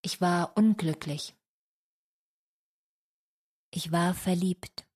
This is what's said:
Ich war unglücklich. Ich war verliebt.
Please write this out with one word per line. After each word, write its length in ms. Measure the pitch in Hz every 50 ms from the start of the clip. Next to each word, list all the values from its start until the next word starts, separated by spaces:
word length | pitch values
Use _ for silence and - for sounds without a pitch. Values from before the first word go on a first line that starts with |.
Ich 200 | - 185 - -
war 340 | 180 175 175 175 170 - -
unglücklich. 800 | 208 214 220 208 214 185 160 151 - - 156 147 151 - - _ _ _ _ _ _ _ _ _ _ _ _ _ _ _ _ _ _ _ _ _ _ _ _ _ _ _ _ _ _ _ _ _ _ _ _ _ _ _ _ _ _ _ _ _ _ _ _ -
Ich 180 | 170 - 160
war 220 | 160 170 170 180 185
verliebt. 760 | - - 190 180 175 185 185 180 _ - - _ - - _ _